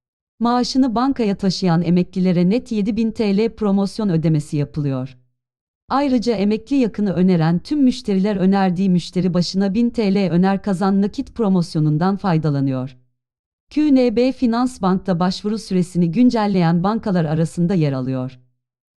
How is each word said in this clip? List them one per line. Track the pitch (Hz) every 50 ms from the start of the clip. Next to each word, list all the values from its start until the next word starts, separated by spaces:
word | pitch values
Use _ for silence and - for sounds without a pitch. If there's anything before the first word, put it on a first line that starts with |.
| _ _ _ _ _ _ _ _
Maaşını | 220 233 240 247 240 - - 262 262 269 208
bankaya | 233 254 277 269 - 233 202 196
taşıyan | - - 190 - - 190 180 165 170
emeklilere | 170 165 180 180 180 180 - 190 180 185 180 175 175 180
net | 202 254 247 -
yedi | 233 208 196 214 214 214
bin | 226 226
T | 214 - 226 202 196 196
L | 226 226
promosyon | 220 - 214 202 196 202 196 196 - - 214 202
ödemesi | 165 165 151 170 160 147 147 - - 147
yapılıyor. | 143 143 - 156 147 139 135 127 127 131 - _ _ _ _ _ _ _ _ _ _ _ _ _ _ -
Ayrıca | - 269 285 277 254 247 196 240 226
emekli | 185 196 208 214 214 214 - 277
yakını | 277 247 208 - - 208 196 165
öneren | 160 180 190 185 165 156 160 170 175
tüm | - - 302 302 269
müşteriler | 254 247 - - - 196 190 190 214 208
önerdiği | 190 180 190 196 196 190 185 175 170 196 196
müşteri | 180 175 - - - 185 175 185 160
başına | 180 170 - - 190 202 202 185
bin | 233 240 240
T | 233 - 220 190 196
L | 202 196 175
öner | 165 175 185 190 196 190
kazan | - 208 196 160 208 190 202 196
nakit | 196 208 - - 254 - -
promosyonundan | - 226 196 190 180 165 - - 160 151 151 147 151 175 190 202 190
faydalanıyor. | - 196 165 160 151 156 143 139 135 139 131 131 127 127 - _ _ _ _ _ _ _ _ _ _ _ _ _ _ _
Q | - 294 302 302 269
N | 262 247 247 208
B | 233 247 262
Finans | 262 - 269 233 226 240 254 254 - -
Bank'ta | 196 185 190 185 196 - 185 165
başvuru | 180 185 185 - - 214 220 220
süresini | 220 - 190 180 175 - - 175 180 165
güncelleyen | 160 226 247 254 233 226 208 208 196 190 175 165 170 175 170
bankalar | 202 226 220 - 220 185 180 156
arasında | 147 156 156 165 160 - 175 170 170 202
yer | 175 151 143 139
alıyor. | 131 127 127 131 127 127 127 - - _ _ _ _ _ _ _ _ _ _ _